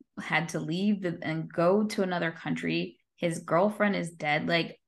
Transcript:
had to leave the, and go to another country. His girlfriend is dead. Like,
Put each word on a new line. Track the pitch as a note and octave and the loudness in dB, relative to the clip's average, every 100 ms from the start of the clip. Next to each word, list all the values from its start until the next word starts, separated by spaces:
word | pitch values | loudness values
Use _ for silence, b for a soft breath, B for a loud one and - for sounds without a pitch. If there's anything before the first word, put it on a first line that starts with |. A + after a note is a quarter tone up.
| _ - | _ -12
had | - D#3+ E3 | -2 0 0
to | E3 | -2
leave | D#3 E3+ G#3 G3 | -2 0 2 2
the, | F3+ E3 | 0 -4
and | - D#3+ D#3+ | -4 -4 -2
go | - E3+ G3+ G#3+ | 2 4 4 2
to | - | 0
another | F#3 F3 E3 | 0 0 -2
country. | E3 D#3+ D#3+ E3+ E3 F3 - _ _ | -4 -4 -4 -2 -2 -2 -8 _ _
His | F3 E3 | -4 -2
girlfriend | - D#3+ G#3 G#3 G#3 F#3 | 0 2 2 2 0 0
is | E3+ | -4
dead. | - D3+ D3+ E3+ | -4 -2 0 2
Like, | E3+ E3 - | 0 0 -8